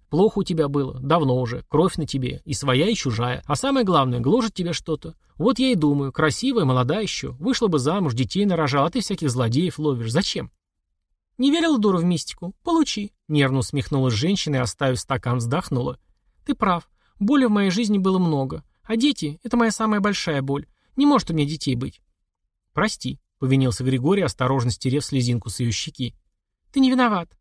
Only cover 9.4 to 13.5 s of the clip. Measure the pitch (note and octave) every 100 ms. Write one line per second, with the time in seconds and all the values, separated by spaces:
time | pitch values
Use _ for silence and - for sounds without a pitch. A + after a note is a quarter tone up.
9.4 | A#2 B2+ F3+ - D3+ B2 A2+ C3+ G3 -
10.4 | - _ _ _ _ _ _ _ _ -
11.4 | C4+ E4 E4 C4+ G#3 F3+ F3 E3 - -
12.4 | F3 - - E4 D4 - G#3 _ - D3+
13.4 | C3+